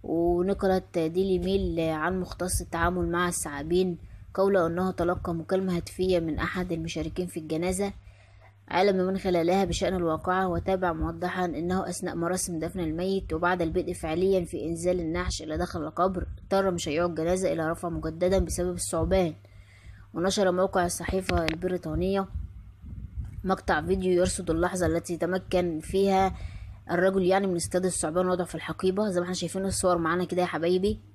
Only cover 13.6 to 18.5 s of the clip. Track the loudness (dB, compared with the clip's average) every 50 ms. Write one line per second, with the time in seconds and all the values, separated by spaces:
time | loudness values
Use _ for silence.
13.6 | 0 0 0 -2 -2 -2 -6 -6 -4 -4 0 2 2 4 4 2 2 0 -6 -6
14.6 | -4 -4 -4 -2 0 0 0 0 0 -2 -2 -2 -2 -2 -4 -4 -6 -6 -2 -2
15.6 | -2 -4 -4 -6 -6 -6 -2 0 0 0 2 -2 -6 -6 -8 -12 -4 0 0 2
16.6 | 2 2 0 0 -2 -2 0 2 0 0 0 0 0 0 0 2 2 0 0 2
17.6 | 0 -2 -2 -2 -4 -4 -4 -2 -4 -4 -2 0 2 4 4 4 2 0